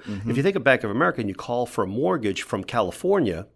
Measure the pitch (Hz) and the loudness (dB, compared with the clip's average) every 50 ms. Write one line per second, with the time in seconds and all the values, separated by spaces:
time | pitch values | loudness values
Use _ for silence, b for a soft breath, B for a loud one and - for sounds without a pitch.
0 | B B 104 95 107 - 117 139 143 196 185 - 101 135 127 123 - 104 101 127 | B B -8 -6 -4 -2 0 2 2 2 0 2 4 4 4 4 2 -2 0 2
1 | 170 180 - 127 107 98 95 - - - 120 123 120 - - 117 98 95 101 123 | 2 2 0 0 -4 -4 -4 -6 -6 -2 -2 -2 -2 -2 -2 -2 -2 -2 -2 -2
2 | 156 185 185 139 107 101 92 - - - - 98 95 - - 117 98 87 - - | 0 0 0 0 0 -2 -2 -2 -4 -4 -4 -4 -4 -2 0 0 0 0 -2 -2
3 | - 185 202 190 135 95 82 82 104 - _ | 0 2 4 4 4 2 0 -4 -8 -12 _